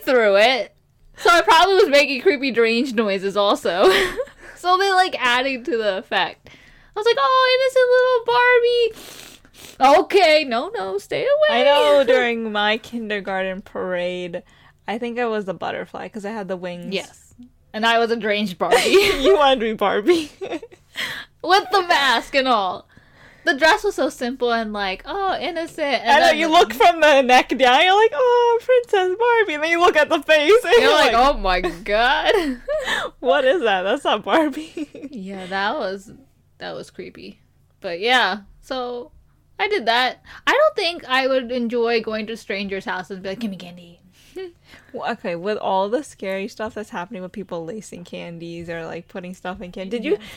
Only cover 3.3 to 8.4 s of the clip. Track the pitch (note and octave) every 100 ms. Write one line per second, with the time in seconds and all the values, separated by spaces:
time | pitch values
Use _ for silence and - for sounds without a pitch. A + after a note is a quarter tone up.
3.3 | F#3+ G3+ C4+ A3 F3 C4+ F#4+ F#4 - C#5
4.3 | - - - F4 F#4 G4 F#4 F#4 A#3+ B3
5.3 | B3 C4+ B3+ A#3+ A#3 G#3 F#3+ - G3+ D#3+
6.3 | - - - - _ _ G4+ A4+ A#4+ C5+
7.3 | C5 B4+ B4+ C5 C5 B4 B4+ B4+ B4 A#4
8.3 | A#4+